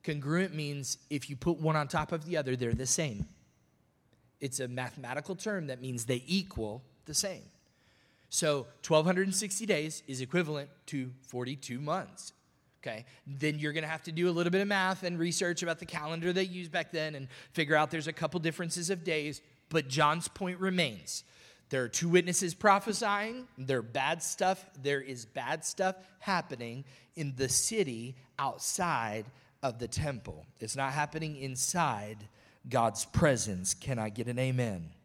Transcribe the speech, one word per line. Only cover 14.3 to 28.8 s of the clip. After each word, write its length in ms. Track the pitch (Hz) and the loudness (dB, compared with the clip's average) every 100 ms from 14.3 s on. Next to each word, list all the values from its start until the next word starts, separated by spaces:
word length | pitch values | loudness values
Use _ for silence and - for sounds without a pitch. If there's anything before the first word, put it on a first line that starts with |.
little 180 | 170 175 | 4 4
bit 120 | 190 | 4
of 60 | 202 | 4
math 360 | 196 185 185 | 2 2 0
and 160 | 180 175 | -4 0
research 420 | 170 - 175 170 | 0 2 0 0
about 160 | 170 165 | -2 -4
the 80 | |
calendar 480 | 170 165 151 165 170 | -6 -6 -4 -2 0
they 120 | 180 | 0
used 260 | 185 180 170 | -2 -4 -4
back 200 | 170 156 | -4 -4
then 220 | 160 156 | -4 -4
and 140 | 147 135 - - | -6 -10 -14 -6
figure 240 | - 147 | -2 6
out 160 | 151 151 | 6 6
there's 160 | 160 151 | 0 -4
a 60 | |
couple 260 | 160 160 175 | -4 -2 0
differences 500 | 165 156 170 180 170 | 0 -2 -4 -4 -2
of 140 | 185 | -2
days, 360 | 165 156 151 135 - _ _ | 0 0 -2 -8 -14 _ _
but 180 | 165 135 | 0 2
John's 400 | 131 147 165 - | 6 6 6 -2
point 320 | - 185 180 | -4 -6 0
remains. 640 | 190 180 151 101 - - - - - - _ | 0 2 2 0 -10 -10 -10 -20 -20 -20 _
There 140 | 135 | 0
are 60 | 120 | 0
two 200 | - 170 | 0 6
witnesses 460 | 180 175 170 180 | 6 6 0 0
prophesying. 920 | 160 214 196 202 202 214 202 220 247 247 | 4 6 6 4 0 0 0 -2 -6 -14
There 220 | - 131 127 | -10 0 0
are 60 | |
bad 400 | 113 135 135 170 | 0 0 0 0
stuff. 440 | - - 185 185 - 143 | -4 0 2 2 -6 -6
There 180 | 139 143 | -2 -2
is 260 | 135 123 | -2 -10
bad 380 | 107 135 123 160 | -8 -6 -4 -2
stuff 320 | - - 190 185 - - | -4 0 0 0 -14 -10
happening 680 | - 180 165 127 117 123 135 - - | 0 0 0 -8 -6 -8 -12 -20 -16
in 200 | - 143 | -6 -4
the 120 | 127 131 | 0 2
city 680 | - - 226 165 113 123 131 - - | 2 2 0 0 -2 -8 -12 -12 -4
outside 880 | 135 - - - | -4 -2 -4 0